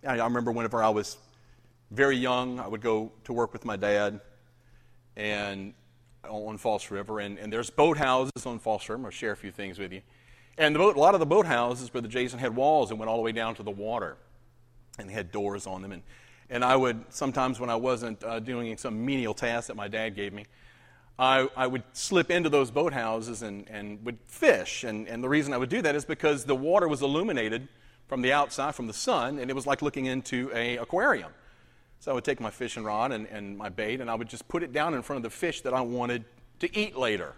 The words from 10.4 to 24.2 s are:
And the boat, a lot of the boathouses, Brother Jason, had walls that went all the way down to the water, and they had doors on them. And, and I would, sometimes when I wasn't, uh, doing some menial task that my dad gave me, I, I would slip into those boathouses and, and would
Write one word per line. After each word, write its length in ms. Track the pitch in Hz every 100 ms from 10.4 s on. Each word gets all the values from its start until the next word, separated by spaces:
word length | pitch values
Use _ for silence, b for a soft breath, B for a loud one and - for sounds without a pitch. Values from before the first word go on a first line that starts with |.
| b b
And 160 | 156
the 60 | 151
boat, 160 | 196 147
a 20 |
lot 140 | 160
of 60 | 196
the 80 | 151
boathouses, 640 | 180 170 120 120 123 123
Brother 160 | 127 117
Jason, 320 | 123 123 123
had 160 | 127 113
walls 340 | 139 156 113
that 60 | 110
went 140 | 110
all 80 | 117
the 40 |
way 100 | 113
down 220 | 113 113 110
to 80 |
the 80 | 104
water, 460 | 101 107 117 90 - - - _ _ _ - - -
and 100 | 101
they 60 |
had 180 | 107 90
doors 360 | 104 101 101 95
on 160 | 92
them. 80 | 98
And, 100 | 92 - B B B B
and 160 | 120 127
I 100 | 135
would, 300 | 127 113 110
sometimes 500 | - 135 131 131 117
when 100 | 123
I 60 | 113
wasn't, 480 | 127 123 117 107
uh, 160 | 110 117
doing 360 | 110 123 117 107
some 300 | 131 110 123
menial 300 | 135 117 104
task 320 | 120 117 113
that 80 | 104
my 120 | 101
dad 280 | 110 110 101
gave 180 | 101
me, 140 | 101 104 b b b b b b -
I, 280 | 131 131 135 131
I 120 | 127
would 160 | 131 -
slip 380 | - - 185 165
into 180 | 180 160
those 220 | 143 131
boathouses 720 | 127 165 135 113 113 113 110
and, 260 | 110 101 101
and 340 | 107 104 104
would 140 | 113 120